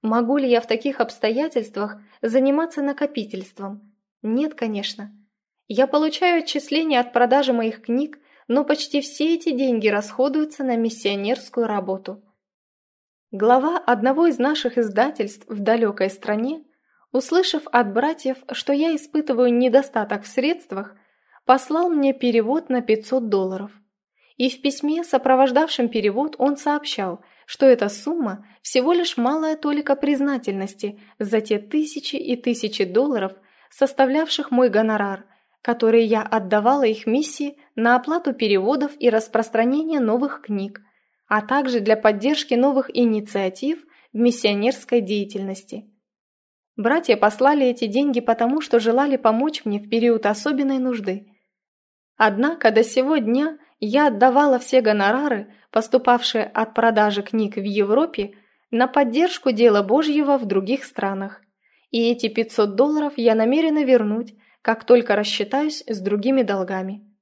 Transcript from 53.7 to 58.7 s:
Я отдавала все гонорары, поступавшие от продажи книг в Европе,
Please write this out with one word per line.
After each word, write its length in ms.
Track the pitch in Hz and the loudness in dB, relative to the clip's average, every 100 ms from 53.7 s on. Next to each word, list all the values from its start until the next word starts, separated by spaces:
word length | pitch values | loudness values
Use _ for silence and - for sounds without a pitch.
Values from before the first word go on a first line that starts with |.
| _ | _
Я 280 | 214 254 294 | -2 2 2
отдавала 500 | 202 254 254 294 254 | 4 4 6 4 2
все 220 | - 254 | 2 2
гонорары, 720 | 220 208 196 240 294 226 208 - _ | 4 2 2 2 0 -4 -6 -18 _
поступавшие 720 | - 220 262 247 240 240 226 214 | -2 2 2 4 2 2 -2 -2
от 280 | - 220 | -4 -4
продажи 480 | 220 226 214 208 202 | 2 2 4 2 0
книг 360 | 202 226 208 208 | -4 -2 -2 -4
в 60 | |
Европе, 720 | 196 202 196 226 320 - 202 - _ _ _ | -4 -2 2 2 2 -4 -8 -10 _ _ _